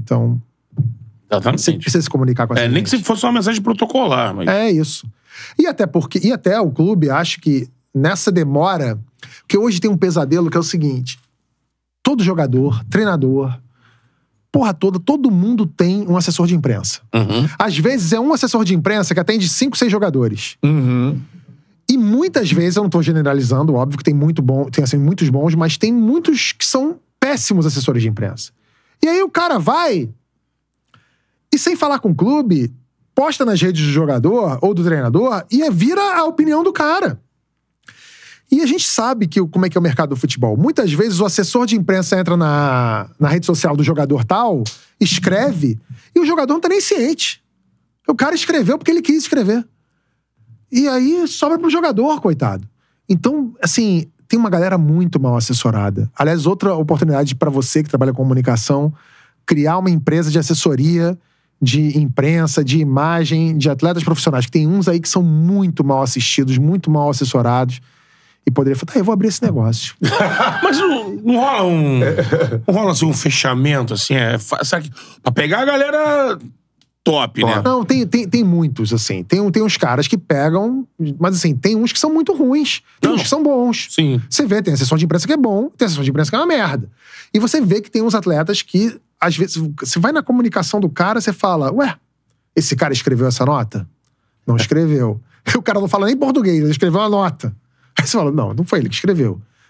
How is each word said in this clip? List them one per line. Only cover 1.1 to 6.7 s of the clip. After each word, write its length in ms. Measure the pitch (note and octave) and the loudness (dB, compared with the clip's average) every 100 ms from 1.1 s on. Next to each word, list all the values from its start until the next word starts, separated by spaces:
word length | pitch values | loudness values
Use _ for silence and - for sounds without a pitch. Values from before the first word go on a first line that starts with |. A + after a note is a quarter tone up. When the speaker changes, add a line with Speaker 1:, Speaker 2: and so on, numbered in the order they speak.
| _ _ | _ _
Speaker 2:
Exatamente. 300 | G#2 B2 C3 | -2 0 0
Speaker 1:
você 100 | - | 0
precisa 280 | D#3 - E3+ | -2 -2 -2
se 60 | D3+ | -2
comunicar 380 | C#3 B2+ B2 A#2+ | -2 0 0 0
com 80 | |
essa 80 | A#2+ | 0
Speaker 2:
É, 40 | A#2+ | 0
nem 140 | C#3+ | 0
que 60 | G3+ | 0
Speaker 1:
gente. 120 | B3+ | -4
Speaker 2:
se 40 | |
fosse 200 | F#3+ A3 B3 | -2 -2 0
uma 60 | |
mensagem 280 | A#3+ G3 A3 | 0 0 -2
protocolar, 720 | G#3 G#3+ A3 C4+ A3 B2+ A2+ | -2 -2 -2 0 0 0 -2
mas 140 | G2 F2+ | -2 -2
Speaker 1:
É 220 | G3 A3 | 0 0
isso. 360 | E3 D3+ - - _ _ - - - | 0 -2 -6 -14 _ _ -20 -8 0
E 80 | E4 | 0
até 200 | - F#3+ | 0 0
porque, 320 | F3 - F#3 | 0 -2 -2
e 100 | G3 | 0
até 260 | A#3+ F3+ G#3+ | 0 0 0
o 100 | F3+ | 0